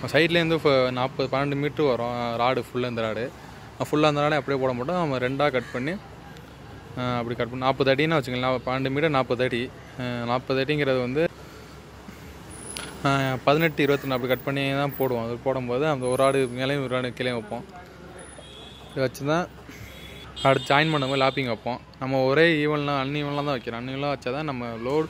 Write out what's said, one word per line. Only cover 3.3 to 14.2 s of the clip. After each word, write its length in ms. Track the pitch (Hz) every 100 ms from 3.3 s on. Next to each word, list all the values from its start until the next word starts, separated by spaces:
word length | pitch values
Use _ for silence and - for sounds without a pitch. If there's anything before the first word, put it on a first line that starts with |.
| - - - - - 127
ஃபுல்லாக 140 | 151
அந்த 160 | 151 147
ராடை 140 | 147
அப்படியே 280 | 151 135 139
போட 100 | 131
மாட்டோம். 240 | 123 127 180
நம்ம 220 | 165 127
ரெண்டா 320 | 123 135 147
cut 220 | 127 120
பண்ணி, 180 | 123 131 196 - - - - - - - - - -
அ, 180 | 123 123
அப்படி 180 | 117
cut 160 | 120 117
பண்ணி 140 | 127
நாற்பது 300 | 127 135 135
அடின்னா 160 | 135 156
வச்சுக்கலாம். 500 | 165 131 123 127 127 127
பன்னெண்டு 240 | 131 135
மீட்டர் 200 | 135 160
நாற்பது 340 | 143 127 120
அடி. 260 | 127 117 123 - - -
அ, 20 |
நாற்பது 640 | 127 120 120 123 127 135
அடிங்கிறது 360 | 135 151 139 131
வந்து, 280 | 123 135 170 - - - - - - - - - - - - - - - - -
அ, 320 | 143 139 135 131
பதினெட்டு, 420 | - 147 165 147 143
இருபத்தொன்னு 240 | 143 139
அப்படி 160 | 131